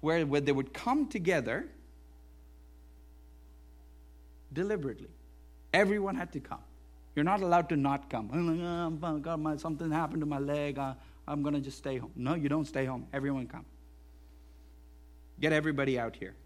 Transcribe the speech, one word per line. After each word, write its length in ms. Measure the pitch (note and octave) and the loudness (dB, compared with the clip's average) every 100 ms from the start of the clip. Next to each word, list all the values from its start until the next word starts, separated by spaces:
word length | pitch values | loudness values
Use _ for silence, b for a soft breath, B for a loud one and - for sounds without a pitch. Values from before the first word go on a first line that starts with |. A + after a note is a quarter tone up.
where, 240 | D3+ E3 D3+ | 2 2 4
where 140 | C#3+ | 2
they 120 | C#3+ | 4
would 200 | C3+ C3 | 2 0
come 340 | - - C#4 C#4+ | -4 0 2 2
together 600 | A3 E3+ E3+ A2+ C3 D#4 - - - - - - - - - - - - - - - - - - - - - - - - - - - - | 0 2 2 2 -2 -4 -12 -20 -20 -20 -20 -20 -20 -20 -20 -20 -20 -20 -20 -20 -20 -20 -20 -20 -20 -20 -20 -20 -20 -20 -20 -20 -20 -10
deliberately. 600 | C#3 F#3+ G#3 C3+ A2+ - - - - - - - | -4 -2 -2 -4 -6 -12 -18 -20 -20 -20 -20 0
Everyone 400 | E3+ G3+ G#3 G3 | 4 6 4 0
had 180 | F#3 F3 | -2 -4
to 80 | D3 | -8
come. 220 | - - - - - - - | -8 -12 -14 -20 -20 -20 -8
You're 100 | - | 0
not 180 | D#3 G3+ | 4 4
allowed 260 | F#3+ E3+ D3+ | 6 6 6
to 60 | D#3+ | 2
not 320 | C#3 C#3 - | 2 0 -2
come. 220 | A#2+ G#2 | -6 -2
"I'm 260 | C#3+ E3+ E3 | 0 2 0
like, 80 | F3 | 0
oh, 400 | E3+ E3+ D#3+ E3+ | -2 -2 -2 -2
I'm, 140 | D3+ | -4
God, 200 | D3+ E3 | -2 -2
my, 160 | D#3 D3 | -2 -2
something 340 | E3 D3+ E3 | -4 -4 0
happened 300 | D#3 D#3 D#3+ | 0 0 -2
to 60 | D3+ | -2
my 120 | C#3 | -2
leg. 400 | C#3 D3 D3 C#3 | 0 0 0 -2
Uh, 160 | C3+ C3 B B - | -4 -6 B B -6
I'm 160 | D3 | -2
gonna 180 | C#3+ D3 | 0 0
just 160 | C3+ - | -2 -8
stay 220 | C#3+ C3 | -6 -6
home." 140 | A#2+ - | -6 -6
No, 180 | B2 | -2
you 140 | E3+ C#3+ | 0 2
don't 180 | D3+ D3 | 0 0
stay 200 | C#3 C3 | -2 -2
home. 200 | B2+ - | -4 -6
Everyone 340 | C#3 C#3 C3+ B2 | -4 -2 -2 -4
come. 200 | B2+ B2 - - - - - - - - - - - - - - - - - | -10 -16 -20 -20 -20 -20 -20 -20 -20 -20 -20 -20 -20 -20 -20 -20 -20 -20 -2
Get 120 | D#3 | 2
everybody 460 | D#3 D3+ C#3+ C#3 B2+ | 4 2 0 2 2
out 180 | A#2 - | -2 -6
here. 180 | F#2+ - | -14 -14